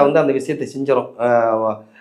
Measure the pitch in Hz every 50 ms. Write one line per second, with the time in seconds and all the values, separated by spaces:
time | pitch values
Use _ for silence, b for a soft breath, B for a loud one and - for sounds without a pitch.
0 | 143 143 151 160 156 139 135 135 135 - 147 - 131 - - 135 139 143 131 123
1 | 123 - - - 117 123 120 117 113 113 110 110 110 110 107 107 - b b b